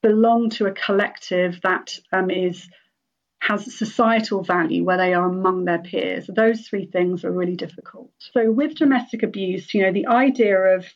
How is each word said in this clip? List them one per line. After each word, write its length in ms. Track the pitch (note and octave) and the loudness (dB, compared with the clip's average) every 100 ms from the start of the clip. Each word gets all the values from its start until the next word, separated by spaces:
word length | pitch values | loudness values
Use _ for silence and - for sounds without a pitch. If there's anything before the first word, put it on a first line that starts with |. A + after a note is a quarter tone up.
belong 480 | A3+ G#3+ A3+ A#3 A#3 | 4 4 4 4 0
to 160 | - G3+ | -2 -4
a 40 | |
collective 880 | F#3+ - G3 G3+ - - F3+ F3+ F3+ | -2 -2 0 0 -4 -6 -2 -2 -2
that, 360 | F#3+ F#3 F#3 - _ | -2 -2 -4 -18 _
um, 160 | F#3+ F#3 | -2 -2
is, 400 | F#3 F#3 F3 - _ _ _ _ _ _ _ | -2 -4 -4 -16 _ _ _ _ _ _ _
has 360 | - G#3 - - | -4 -4 -4 -8
societal 680 | A3 - A3+ A3+ A3 G3 | -8 0 2 2 0 -4
value, 400 | F3+ F3+ E3 F3 | -2 0 0 0
where 140 | F3 F#3 | 0 2
they 160 | F#3 | 2
are 140 | F3+ F3+ | 2 0
among 380 | F#3 F#3+ F#3 F3 | 0 -2 0 -2
their 140 | E3+ | -4
peers. 480 | F3 - F#3 - - | -4 -6 -4 -6 -6
Those 400 | G3 A3 A3+ - | 0 2 0 -6
three 180 | G3+ F#3+ | -8 -4
things 400 | F#3 F3+ F3+ F3+ | -2 0 -2 -4
are 60 | |
really 240 | F3+ F3 F3+ | -4 -4 -4
difficult. 540 | F3+ - - F#3+ - _ | -10 -12 -20 -20 -20 _
So 320 | - B3+ A3+ | -4 0 2
with 240 | A3 D4+ D#4 | 2 -2 0
domestic 480 | D4 C4 A#3+ A3+ | 2 2 0 -4
abuse, 500 | G#3+ G3+ F#3+ F#3+ - | -4 -4 -4 -4 -2
you 80 | G#3 | 0
know, 100 | F#3+ | 2
the 160 | F#3+ - | 0 2
idea 500 | A#3 C4+ C4 G#3+ F#3+ | 4 4 4 4 4
of 280 | F#3+ F#3 F3+ | 4 2 0